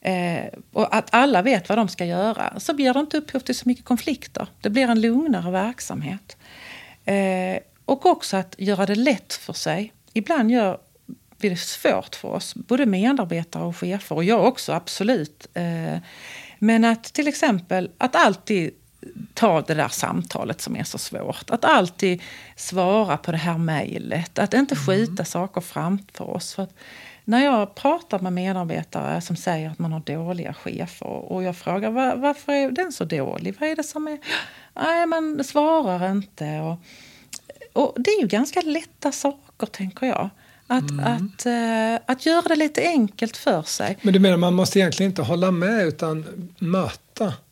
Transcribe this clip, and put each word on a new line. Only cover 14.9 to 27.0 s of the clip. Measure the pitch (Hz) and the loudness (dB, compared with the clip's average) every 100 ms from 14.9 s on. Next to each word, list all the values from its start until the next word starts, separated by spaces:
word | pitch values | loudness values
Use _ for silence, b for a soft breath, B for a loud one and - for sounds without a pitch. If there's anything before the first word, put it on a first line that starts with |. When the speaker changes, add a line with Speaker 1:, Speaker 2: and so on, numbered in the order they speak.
| - 202 240 151 _ - | -4 0 0 -2 _ -12
Speaker 1:
Eh, | - 175 165 165 160 175 B B B B B | -6 -4 -4 -4 -6 -8 B B B B B
men | 214 226 | 4 6
att | 226 226 | 6 2
till | - - 294 | -2 -2 -2
exempel, | 294 311 196 - 185 180 - | 2 2 2 0 -2 -2 -2
att | 254 320 | 0 4
alltid | 285 196 - 208 160 - _ _ - - - | 4 4 -2 -2 -2 -6 _ _ -20 -16 -14
ta | - 226 160 | 2 4 4
det | 139 | 2
där | 156 143 | 0 0
samtalet | - - 175 175 - - - | -2 -2 -2 -4 -6 -4 -6
som | - 113 | -6 -6
är | |
så | - - | -6 -8
svårt. | - - - - - | -10 -8 -8 -8 -4
Att | 233 | 0
alltid | - 285 180 - 190 180 B B B - | 4 4 4 0 -2 -2 B B B -14
svara | - 185 180 208 202 151 | -6 0 4 4 2 0
på | - | -2
det | 165 | -2
här | 165 165 | -2 0
mejlet. | 165 151 107 - - 151 170 - | 0 0 -2 -6 -4 -4 -4 -2
Att | 202 | 0
inte | 247 277 | 2 2
Speaker 2:
Mm. | 262 139 | 0 0
Speaker 1:
skjuta | 190 226 190 | 2 0 -2
saker | 170 175 190 - | -4 -4 -4 -6
framför | 170 - 160 196 - - - | -8 -4 -2 -2 -4 -14 -8
oss. | - - | -8 -8
För | - | -8
att | 190 B B B | -8 B B B